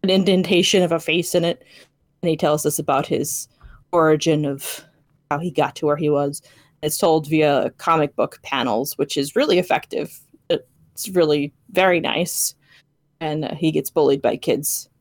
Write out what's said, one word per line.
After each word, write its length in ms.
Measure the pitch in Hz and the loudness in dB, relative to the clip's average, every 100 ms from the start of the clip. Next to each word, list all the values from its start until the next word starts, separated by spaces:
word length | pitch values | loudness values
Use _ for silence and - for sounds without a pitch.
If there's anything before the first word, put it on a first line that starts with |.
an 80 | 190 | 2
indentation 720 | 190 185 185 175 180 160 202 | 2 4 2 2 2 4 2
of 80 | 175 | 2
a 80 | 165 | 0
face 360 | - 170 165 180 | 0 -2 0 0
in 100 | 165 | 0
it. 180 | - _ - - _ _ _ | -4 _ -20 -20 _ _ _
And 80 | 175 | -4
he 60 | 160 | 0
tells 280 | 156 151 151 | 0 2 0
us 140 | - | -2
about 260 | 151 135 147 | 0 -2 0
his 420 | 147 139 - - _ - - _ | -4 -4 -8 -12 _ -20 -20 _
origin 540 | 175 156 156 165 151 147 | 2 4 4 2 0 0
of 380 | 135 - - - _ _ _ _ | -6 -10 -12 -16 _ _ _ _
how 80 | 147 | -4
he 120 | 175 | -2
got 240 | 151 143 - | -2 -2 -2
to 80 | 151 | -2
where 100 | 147 | 0
he 140 | 151 | 0
was. 320 | 143 143 147 _ _ _ _ | 0 0 -6 _ _ _ _
It's 160 | 151 - | -6 0
told 300 | 185 160 147 | 2 2 2
via 440 | 156 151 139 - - | 2 4 2 0 -4
comic 360 | - 160 143 - | 0 2 0 -2
book 220 | 117 - | -4 -4
panels, 540 | - 139 123 110 143 - | -6 -4 -2 -2 -4 -4
which 180 | 143 - | -4 -2
is 220 | 143 226 | -2 -2
really 200 | 302 180 | 2 2
effective. 640 | 180 - - 160 151 - _ _ _ | 2 -4 -2 -8 -8 -14 _ _ _
It's 580 | 165 - _ _ - - | -4 -4 _ _ -14 -4
really 440 | 180 156 147 147 _ _ | 0 2 0 -2 _ _
very 300 | - 185 175 | 0 2 2
nice. 540 | - - 175 - - - _ _ _ _ _ _ | 0 -4 -4 -4 -6 -8 _ _ _ _ _ _
And, 260 | 156 151 151 | -6 -4 -6
uh, 100 | 147 | -2
he 160 | 160 | -2
gets 180 | 156 - | -2 -2
bullied 320 | 170 139 139 | 2 2 2
by 140 | 127 117 | 0 -2
kids 540 | - - 151 - - _ | -2 -2 -2 -8 -10 _